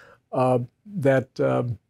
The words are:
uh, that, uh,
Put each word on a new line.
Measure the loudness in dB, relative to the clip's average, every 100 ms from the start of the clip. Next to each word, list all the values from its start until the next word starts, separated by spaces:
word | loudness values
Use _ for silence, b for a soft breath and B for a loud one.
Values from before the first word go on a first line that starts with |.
| B B _
uh, | -2 2 2 -2 _ -14 -2
that, | 2 2 0 -2
uh, | -2 0 -2 -8